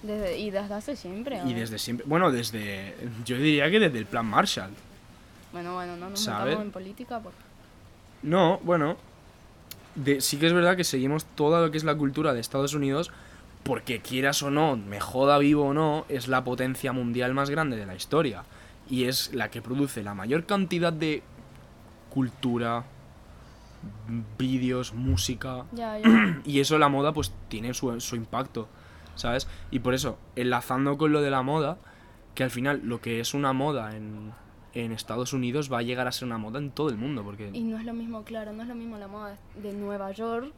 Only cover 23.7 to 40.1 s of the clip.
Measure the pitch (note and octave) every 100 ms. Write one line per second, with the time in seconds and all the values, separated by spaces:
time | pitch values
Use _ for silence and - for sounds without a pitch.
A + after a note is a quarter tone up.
23.7 | - G#2 G#2+ G#2+ A#2 G#2+ A2 C3 C3 B2+
24.7 | B2+ B2 A2+ C3 F2 - A#2+ C3 B2+ B2
25.7 | A#3 A3+ G#3+ A3 A3+ G#3 D3+ - C#3 C#3
26.7 | D3+ D3 C#3 C#3+ D#3 G2+ - - A2 A#2
27.7 | B2 C3 A#2 - A#2+ A2+ A#2 C3 A#2 G#2+
28.7 | - - - - - A#2+ B2 - - -
29.7 | C3 A#2+ C3 C3+ G#2+ - - B2 B2 -
30.7 | C3 C#3 C#3+ D#3 D3+ C#3+ C3+ B2+ D#3 D3
31.7 | F3+ - - - - - - C3 B2 C3+
32.7 | C#3+ A2+ A#2 A#2+ A#2 A#2 C#3+ C#3 C3 C#3+
33.7 | C#3 G#2+ G#2+ G#2+ G#2+ G#2+ A#2 - - -
34.7 | B2 A#2 A2 - A2 B2 C3+ B2 C3+ C#3+
35.7 | B2 A#2+ B2 B2 - B2+ A2+ G#2+ B2 D3
36.7 | B2+ D3+ A2 B2+ C#3 G2+ G2+ G#2 D#3 A3+
37.7 | A3 A3+ A#3 A3+ A3+ G#3+ A3+ G#3+ G#3+ A#3
38.7 | A#3 A#3 G#3+ G3+ G#3 G#3 G3+ - - G#3
39.7 | G3+ G3+ G3+ G3